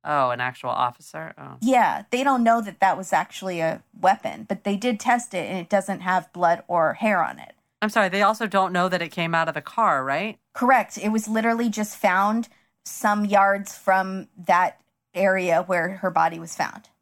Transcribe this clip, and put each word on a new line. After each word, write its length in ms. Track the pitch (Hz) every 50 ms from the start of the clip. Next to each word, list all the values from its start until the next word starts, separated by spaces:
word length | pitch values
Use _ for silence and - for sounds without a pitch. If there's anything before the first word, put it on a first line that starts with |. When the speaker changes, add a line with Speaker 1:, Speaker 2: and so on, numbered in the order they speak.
| _
Speaker 1:
Oh, 260 | 151 151 143 135 127
an 100 | 123 123
actual 280 | 123 127 127 - - 127
officer? 640 | 117 - 127 123 123 _ - - - 160 160 160 -
Oh. 200 | - 139 135 135 131
Speaker 2:
Yeah, 420 | 220 247 262 247 214 160 92 73 - _
they 120 | - 247 269
don't 200 | 277 269 247 233
know 160 | 226 226 233
that 180 | 220 202 170 _
that 180 | 190 190 160
was 140 | 160 190 - -
actually 460 | 156 170 - - - 196 190 180 170
a 220 | 160 160 160 - _ _ _ -
weapon, 460 | - 180 185 - - 104 73 - -
but 160 | - 202 196 _
they 120 | 202 202
did 240 | 196 214 247 240 208
test 340 | - - 240 240 233 - -
it 160 | 180 156 101
and 80 | 170
it 120 | 190 175 _
doesn't 320 | - 196 190 - 196 185
have 300 | 185 185 185 185 175 _ _
blood 300 | 175 180 170 170 165 -
or 260 | - 175 170 160 151 -
hair 300 | - 220 214 202 180 160
on 160 | - - -
it. 140 | - - - _ _ _ _ _
Speaker 1:
I'm 80 | 208 214
sorry, 200 | - 233 202 185
they 120 | 175 196
also 240 | 202 196 220 - 233
don't 260 | 202 175 196 190 180 180
know 160 | 180 180 185
that 120 | 180 175
it 80 | 170 160
came 240 | - - 170 165 165
out 140 | 165 165
of 60 | 160 156
the 80 | 156
car, 420 | - - - - 226 196 156 135 131
right? 340 | 135 139 156 196 220 214 _ _ _ _
Speaker 2:
Correct. 440 | - 247 240 262 240 196 - -
It 120 | 208 180 208
was 180 | 220 220 214
literally 420 | 214 220 220 220 233 233 233 240 233
just 280 | 208 214 208 208 -
found 520 | - - 196 180 190 196 208 214 233 226 - _ _ _ _ _ _ _
some 420 | - - - - 214 208 208 208
yards 500 | 202 202 202 196 196 196 196 202 - -
from 500 | - - - 190 190 190 190 190 190 180 _ _ - 175
that 340 | - 175 175 185 - - _ _ _ _ _ _ _ _
area 500 | 170 190 190 185 190 180 180 165 165 180
where 240 | 180 185 175 165 180 196
her 140 | 190 - 185
body 280 | 170 165 165 165 165 165
was 160 | 165 165 -
found. 340 | - 156 - - - _ _ _ _